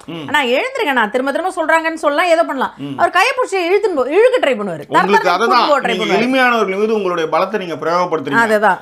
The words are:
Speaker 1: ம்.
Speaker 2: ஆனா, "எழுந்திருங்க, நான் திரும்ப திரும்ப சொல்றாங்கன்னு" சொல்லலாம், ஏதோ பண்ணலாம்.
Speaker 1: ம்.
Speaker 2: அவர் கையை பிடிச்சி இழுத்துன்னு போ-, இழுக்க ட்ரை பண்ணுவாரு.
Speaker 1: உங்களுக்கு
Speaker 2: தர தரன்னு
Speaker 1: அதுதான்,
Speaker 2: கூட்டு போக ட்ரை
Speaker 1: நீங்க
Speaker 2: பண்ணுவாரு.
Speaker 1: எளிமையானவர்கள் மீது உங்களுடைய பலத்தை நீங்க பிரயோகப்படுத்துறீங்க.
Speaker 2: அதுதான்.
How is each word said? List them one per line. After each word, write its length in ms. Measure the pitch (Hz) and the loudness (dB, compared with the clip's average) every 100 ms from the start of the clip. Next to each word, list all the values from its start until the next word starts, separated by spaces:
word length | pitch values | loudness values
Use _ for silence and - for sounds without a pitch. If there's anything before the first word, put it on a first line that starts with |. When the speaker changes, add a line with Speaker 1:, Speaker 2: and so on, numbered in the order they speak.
| - | -14
Speaker 1:
ம். 220 | 330 208 | -12 -4
Speaker 2:
ஆனா, 160 | 294 | -2
"எழுந்திருங்க, 480 | 247 262 494 539 311 | 0 0 -2 -4 -2
நான் 180 | 254 208 | 0 0
திரும்ப 200 | 254 269 | 0 -2
திரும்ப 200 | 302 370 370 | -2 -4 -4
சொல்றாங்கன்னு" 380 | 311 320 320 | 0 0 0
சொல்லலாம், 360 | 320 302 294 359 | -2 -2 0 0
ஏதோ 140 | 330 | 2
பண்ணலாம். 300 | 294 277 202 - | 0 -2 -6 -8
Speaker 1:
ம். 200 | 143 139 | -10 -2
Speaker 2:
அவர் 120 | 339 | 0
கையை 240 | 349 440 523 | 2 0 0
பிடிச்சி 200 | 508 381 | -2 -2
இழுத்துன்னு 440 | 339 403 403 311 | 0 0 0 -2
போ-, 80 | 247 | 0
இழுக்க 400 | 339 494 494 285 | 4 4 4 0
ட்ரை 60 | |
பண்ணுவாரு. 300 | 226 202 156 143 | -2 -4 -8 -2
Speaker 1:
உங்களுக்கு 20 | |
Speaker 2:
தர 160 | 330 - | 0 2
தரன்னு 200 | 403 185 | 2 2
Speaker 1:
அதுதான், 400 | 175 233 240 214 | 2 2 2 4
Speaker 2:
கூட்டு 0 | |
போக 140 | 277 | 2
ட்ரை 160 | 233 214 | 0 -2
Speaker 1:
நீங்க 80 | 170 | 0
Speaker 2:
பண்ணுவாரு. 120 | 190 | 0
Speaker 1:
எளிமையானவர்கள் 640 | 247 262 247 233 190 190 | 2 2 2 2 0 0
மீது 140 | 220 | 0
உங்களுடைய 360 | 220 190 170 156 | 0 0 -2 0
பலத்தை 280 | 160 190 208 | 0 0 -4
நீங்க 180 | 175 147 | -6 -6
பிரயோகப்படுத்துறீங்க. 680 | 156 175 175 156 139 143 | -2 0 0 -2 0 0
Speaker 2:
அதுதான். 380 | 226 214 208 190 | 2 2 2 0